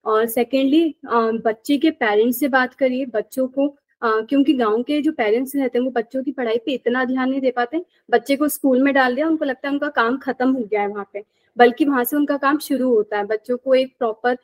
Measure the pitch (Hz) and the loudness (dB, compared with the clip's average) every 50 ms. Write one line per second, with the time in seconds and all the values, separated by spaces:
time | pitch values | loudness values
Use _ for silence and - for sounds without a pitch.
0 | _ 220 220 214 226 226 - 254 240 233 - 269 269 269 277 330 339 311 277 _ | _ 0 0 2 0 0 0 -2 -2 0 0 0 2 4 4 4 2 2 -2 _
1 | - 262 233 233 226 226 220 226 226 226 226 233 _ - 285 277 320 320 311 _ | -8 -2 0 0 2 0 -2 0 -2 -2 -2 -2 _ -2 0 2 2 0 0 _
2 | 262 214 208 208 220 247 240 240 294 277 247 262 254 254 _ _ 277 262 254 254 | -2 2 2 2 2 2 0 0 -2 0 2 2 0 0 _ _ -2 0 0 -2
3 | 277 254 226 214 214 _ - 262 262 262 262 277 277 294 285 _ _ _ _ _ | -6 -4 -4 -4 -6 _ -4 -4 -4 -4 0 -2 -2 -2 -2 _ _ _ _ _
4 | 233 226 220 220 220 - 277 277 277 277 302 254 240 208 214 233 254 - 294 302 | -2 0 0 0 0 0 2 2 4 4 2 2 2 2 0 0 0 0 -2 0
5 | 262 311 302 - 233 208 214 240 269 262 - 277 269 254 - 247 254 262 247 247 | 0 -2 -2 0 0 2 2 0 0 -2 -2 -2 -2 0 0 -2 -2 0 -2 -4
6 | 226 233 - 262 262 294 254 - 247 226 - - - - 269 240 _ 233 240 254 | -6 _ -6 -6 -6 -6 -6 -4 -4 -2 -2 -2 -2 -4 -6 -2 _ -2 -2 0
7 | 262 247 254 262 254 262 269 277 262 254 240 240 240 240 302 330 359 _ _ _ | -2 -2 -2 -2 -2 -2 -2 0 -2 -2 0 -2 -4 -2 -4 -6 -6 _ _ _
8 | _ - 240 240 240 - 277 262 302 294 - - - 277 254 247 269 277 262 277 | _ 0 0 0 2 0 0 0 0 -2 -2 0 0 2 4 4 2 2 4 2
9 | 262 254 247 254 311 330 320 311 311 277 254 _ - 285 285 285 294 294 294 269 | 2 2 0 0 0 0 0 0 -2 -4 -4 _ -6 -6 -4 -4 -4 -4 -2 0
10 | 226 226 254 269 - 269 240 _ 247 262 262 262 226 196 214 208 202 202 208 208 | 0 0 -2 -2 -4 -6 -4 _ 0 0 0 0 -2 -4 -2 -2 -2 -4 -4 -8
11 | 196 _ _ 202 208 _ _ _ _ _ _ - 240 247 247 - 311 277 277 247 | -12 _ _ -14 -14 _ _ _ _ _ _ 4 4 4 4 2 -2 0 0 0
12 | 240 240 294 294 294 285 285 277 294 269 294 294 - - 277 254 254 254 240 214 | -2 0 0 -2 0 0 -2 -2 0 -2 -2 -2 -4 -4 -4 -2 0 2 2 2
13 | 208 _ 208 208 202 202 220 214 _ - 247 247 _ 269 262 262 262 262 _ _ | 0 _ -4 -6 -4 -4 -6 -6 _ -6 -8 -6 _ 2 2 2 2 -2 _ _
14 | 247 226 214 _ - 247 254 247 | -4 -4 -4 _ -2 -2 -2 -2